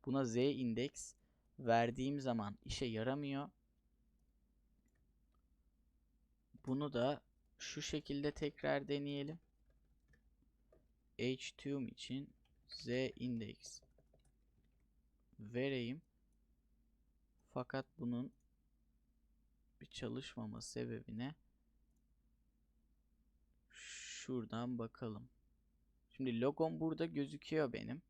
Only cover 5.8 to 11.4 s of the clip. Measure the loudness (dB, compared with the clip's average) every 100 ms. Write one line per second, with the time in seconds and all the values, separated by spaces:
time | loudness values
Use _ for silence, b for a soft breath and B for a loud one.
5.8 | _ _ _ _ _ _ _ -8 0 2
6.8 | 4 4 4 2 _ _ _ _ -8 -6
7.8 | -2 -2 -2 0 0 0 -2 0 2 2
8.8 | 2 0 0 -2 -4 -6 _ _ -20 -20
9.8 | _ _ _ -20 _ _ _ _ _ -20
10.8 | _ _ _ -2 0 0